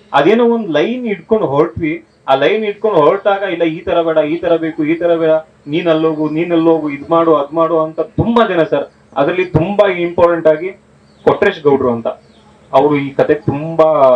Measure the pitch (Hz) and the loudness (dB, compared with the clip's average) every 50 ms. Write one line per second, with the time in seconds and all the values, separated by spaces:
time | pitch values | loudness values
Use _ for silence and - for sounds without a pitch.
0 | _ - - 143 156 180 226 240 240 233 233 226 214 175 147 147 170 220 240 254 | _ -4 -2 0 2 2 4 4 2 2 2 0 -2 -2 -2 0 0 -2 -2 -4
1 | 247 220 202 170 - - 220 220 180 135 139 143 165 170 - - 165 151 165 165 | -4 -6 -6 -6 -4 -2 -2 -2 0 0 0 0 0 -2 -2 -6 -6 -6 -6 -8
2 | - _ _ _ - 139 135 139 143 - 202 220 220 208 202 - - 214 202 160 | -12 _ _ _ -4 -2 0 2 2 0 0 0 -2 -4 -6 -4 -2 0 2 2
3 | 147 156 196 202 - 208 196 196 202 190 170 170 170 160 160 180 - 190 175 170 | 2 2 2 0 0 -2 -2 -2 -2 -4 -4 -2 -2 -2 -4 -4 -4 -2 0 0
4 | 165 165 160 156 147 147 165 170 185 170 165 160 160 160 156 - 151 147 170 165 | 0 0 2 0 0 0 -2 -2 -2 0 0 0 -2 -4 -4 -4 -2 -2 -2 -2
5 | 175 170 170 165 165 156 156 156 160 - _ _ - 143 151 175 185 170 156 160 | 0 0 0 0 2 2 0 0 -2 -6 _ _ -12 -6 -6 -2 0 0 0 2
6 | 160 160 156 151 156 147 151 160 175 175 170 160 165 165 165 151 151 147 139 139 | 0 -2 -2 -2 -4 -4 -2 -4 -2 0 0 2 2 2 2 2 0 -4 -8 -8
7 | - - 165 165 165 165 156 143 139 - 156 165 160 160 170 160 156 160 156 - | -4 0 0 2 2 4 2 2 0 -2 -2 -2 0 0 0 0 -2 -2 -4 -6
8 | 156 - - - 180 226 233 240 220 180 180 165 156 - - 190 - - _ _ | -8 -6 -4 -4 -2 0 2 2 2 2 2 0 0 0 0 -4 -4 -6 _ _
9 | _ _ - - 190 175 175 185 180 - 156 156 170 196 202 196 202 196 180 175 | _ _ -4 -2 -2 -2 0 -2 -4 -2 0 -2 -2 0 2 2 2 2 2 -2
10 | 175 175 175 180 170 175 170 165 156 156 156 156 175 190 196 - _ _ _ _ | -4 -4 0 2 2 2 2 2 2 2 2 0 -2 -8 -10 -12 _ _ _ _
11 | _ _ _ _ - 139 131 - 214 202 196 165 147 147 139 127 131 123 117 117 | _ _ _ _ 0 0 0 2 0 0 0 0 0 2 2 2 0 0 -2 -2
12 | 113 - - - _ _ _ _ _ - - _ _ - 139 135 143 147 147 143 | -4 -8 -8 -10 _ _ _ _ _ -20 -20 _ _ 0 0 2 2 2 2 0
13 | 139 135 - - - - 151 151 - - 143 143 156 165 165 160 156 160 156 143 | -2 -4 -2 -2 0 0 0 -2 -2 -6 -4 -4 -6 -4 0 2 2 4 4 4
14 | 135 131 123 | 4 4 4